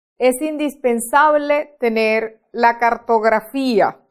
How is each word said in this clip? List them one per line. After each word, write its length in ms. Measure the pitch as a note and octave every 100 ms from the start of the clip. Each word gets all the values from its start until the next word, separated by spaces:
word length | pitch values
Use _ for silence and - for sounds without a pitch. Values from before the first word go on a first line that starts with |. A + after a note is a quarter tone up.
| _ -
Es 240 | B3+ B3+
indispensable 1400 | D#4 D4+ D4 - B3+ A#3 A3+ C#4+ D4+ D4+ C#4+ D4 D4+ _
tener 600 | A#3 A3 A3 A3 A3+ - _
la 280 | A#3 A#3 A#3
cartografía, 1200 | A#3 A#3 - A3+ A3 G#3+ - C#4 C4 G#3+ D3 - _